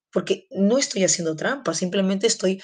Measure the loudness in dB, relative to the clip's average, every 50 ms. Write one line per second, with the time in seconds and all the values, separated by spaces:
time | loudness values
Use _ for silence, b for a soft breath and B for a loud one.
0 | _ _ -4 -4 0 -2 -4 -4 -4 -8 -2 2 2 4 4 2 2 0 0 0
1 | 2 2 2 0 0 -4 -4 -2 -4 -4 -4 -2 -4 -4 -2 -2 -2 -2 0 0
2 | 0 0 0 2 0 0 0 2 0 0 0 -2